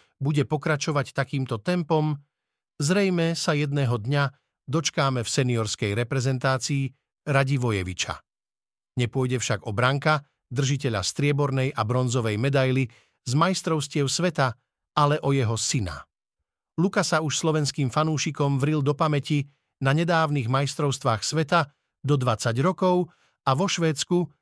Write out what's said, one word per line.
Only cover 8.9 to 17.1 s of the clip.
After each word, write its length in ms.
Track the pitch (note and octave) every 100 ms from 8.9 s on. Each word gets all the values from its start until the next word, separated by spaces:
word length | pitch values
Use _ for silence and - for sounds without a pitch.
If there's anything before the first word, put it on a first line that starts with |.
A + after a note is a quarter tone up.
| -
Nepôjde 480 | A#2+ C3+ C3 B2+
však 240 | - G#2 -
o 80 | G2+
branka, 480 | B2 C#3 D#3 D3+ - _ _
držiteľa 560 | B2 C3+ C#3 C3+ G#2+
striebornej 720 | F#2 - C#3+ C#3+ C#3+ C3+ C3 C3+
a 80 |
bronzovej 560 | A2 B2 B2+ B2 A2+ G#2
medaily 480 | C3+ C#3 C3 C3 B2+ - _ _ -
z 60 | C3+
majstrovstiev 720 | F3 F#3 - D#3+ C#3+ D3+ C#3
sveta, 480 | - F3 E3 C3 - _ _ _ -
ale 240 | D3 D3
o 160 | C#3+ C#3
jeho 240 | A2 A2+
syna. 480 | - C3+ F#2 D2 - _ _ _ _ _ _ -
Luka 240 | F#3 G3+
sa 160 | E3